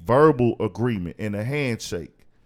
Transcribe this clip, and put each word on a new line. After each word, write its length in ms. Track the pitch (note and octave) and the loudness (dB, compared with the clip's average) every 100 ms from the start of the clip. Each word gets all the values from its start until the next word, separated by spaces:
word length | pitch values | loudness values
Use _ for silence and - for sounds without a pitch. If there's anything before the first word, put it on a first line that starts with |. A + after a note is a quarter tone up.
verbal 520 | E2+ B2+ D#3 C3 A#2+ - | 2 6 6 6 2 0
agreement 560 | G#2+ - B2 G#2+ E2+ - | -4 -2 -2 -2 -6 -8
and 160 | G#2+ G2+ | -8 -6
a 60 | |
handshake. 720 | A2+ D3 C3+ A2+ - F2+ D2+ _ _ _ | -6 -4 -4 -6 -8 -10 -10 _ _ _